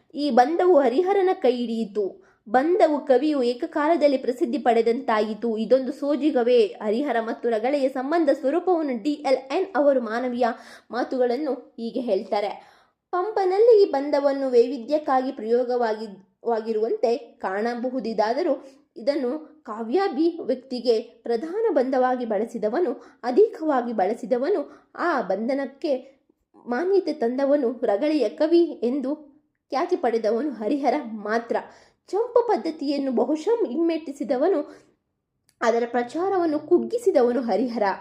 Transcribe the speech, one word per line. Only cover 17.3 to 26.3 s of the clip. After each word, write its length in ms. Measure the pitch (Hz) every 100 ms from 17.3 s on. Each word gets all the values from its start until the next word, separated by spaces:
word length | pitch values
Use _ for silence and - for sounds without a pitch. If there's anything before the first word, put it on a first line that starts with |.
| - 202 196 233 240 254 262 220 220 214 254 349 277 - - _ -
ಇದನ್ನು 680 | 226 294 240 311 - -
ಕಾವ್ಯಾಭಿವ್ಯಕ್ತಿಗೆ 1400 | - 214 226 339 392 269 330 339 208 254 - 247 233 226
ಪ್ರಧಾನ 720 | 233 - 226 233 320 403 453
ಬಂಧವಾಗಿ 520 | 294 254 262 254 254 233
ಬಳಸಿದವನು, 960 | 202 226 226 208 269 320 277 - _
ಅಧಿಕವಾಗಿ 680 | 240 262 453 - 311 262 240
ಬಳಸಿದವನು, 1000 | 214 185 233 196 247 294 381 285 - _ -
ಆ 260 | 339 285
ಬಂಧನಕ್ಕೆ 1000 | 185 190 226 269 269 - 320 254 - _ _